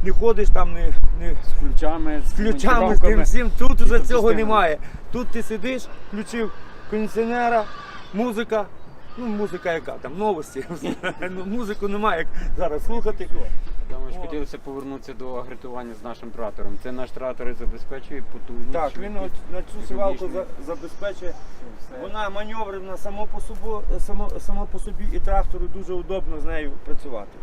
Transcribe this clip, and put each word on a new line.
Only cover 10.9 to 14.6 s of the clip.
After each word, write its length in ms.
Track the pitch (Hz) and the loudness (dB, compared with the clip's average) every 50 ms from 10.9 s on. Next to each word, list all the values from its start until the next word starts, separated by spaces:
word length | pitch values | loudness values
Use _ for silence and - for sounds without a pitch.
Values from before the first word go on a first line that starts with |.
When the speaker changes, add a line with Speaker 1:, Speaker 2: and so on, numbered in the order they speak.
| - | -12
Speaker 1:
<laughs> 280 | - - 180 170 - | -10 -10 -12 -10 -10
ну, 240 | 175 185 185 185 185 | -12 -12 -10 -12 -10
музику 420 | 196 202 240 240 196 214 - - 202 | -8 -8 -8 -8 -8 -10 -8 -6 -6
немає, 320 | 196 208 214 220 185 160 | -6 -4 -4 -6 -6 -4
як 80 | 165 - - - - - - - | -4 -2 -2 -2 -2 -2 -2 -2
зараз 280 | 190 165 151 151 - | -2 -4 -4 -4 -2
слухати. 440 | - 233 233 - - 180 - 185 - - - - - - - - - - - - - | 0 0 0 0 0 -2 -2 0 2 2 2 4 4 4 2 2 2 -2 -2 -2 -2
Speaker 2:
Адамович, 260 | - 143 - - - - | -2 -4 -2 -4 -4 -6
Speaker 1:
О. 40 | |
Speaker 2:
хотілося 360 | - 165 151 151 143 - - | -8 -8 -8 -8 -8 -8 -10
повернутися 560 | 139 | -14